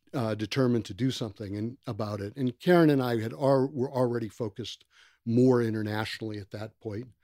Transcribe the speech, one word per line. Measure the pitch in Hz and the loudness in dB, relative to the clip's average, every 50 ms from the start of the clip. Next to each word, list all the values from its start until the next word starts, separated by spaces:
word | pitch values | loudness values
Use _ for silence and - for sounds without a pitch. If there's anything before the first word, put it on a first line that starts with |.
| _ - - | _ -8 -6
uh, | 139 113 110 107 | -4 -2 -2 -2
determined | 107 107 - - 139 131 127 120 113 104 | -4 -4 -2 0 2 2 4 2 2 -2
to | - 98 | -4 -6
do | 90 127 131 | -2 -2 -2
something | 117 - 123 107 - - 110 95 101 | -2 -4 -8 -8 -8 -10 -10 -8 -6
and, | 104 107 120 131 _ - | -6 -6 -6 -8 _ -10
about | 131 113 101 110 104 107 98 | -10 -6 -6 -6 -6 -6 -6
it. | 98 104 - | -8 -8 -6
And | 139 131 123 120 - | -4 -4 -4 -4 -2
Karen | - 180 180 170 165 151 | 2 6 6 8 8 6
and | 143 135 | 6 4
I | 127 123 117 113 | 2 0 0 -2
had | 110 117 147 | -2 -4 -4
al-, | 151 143 131 139 135 131 147 | 0 2 4 4 4 2 0
were | 151 131 123 139 | 0 -4 -4 -2
already | 135 127 131 120 120 120 113 101 | 0 0 0 0 0 -4 -6 -6
focused | - - 120 104 - - 107 - - - _ _ _ _ _ _ _ _ - | -6 -6 -8 -8 -6 -8 -10 -10 -12 -16 _ _ _ _ _ _ _ _ -4
more | 117 117 123 127 127 123 120 | 0 4 4 6 6 6 4
internationally | 117 113 110 110 104 104 107 110 110 - - - 113 110 104 104 | 4 2 0 -2 -2 -2 -2 -2 -4 -4 -6 -8 -8 -10 -10 -10
at | 98 - | -12 -12
that | - 104 110 110 _ _ | -12 -12 -12 -12 _ _
point. | - 110 101 107 127 117 _ _ | -10 -8 -8 -8 -10 -12 _ _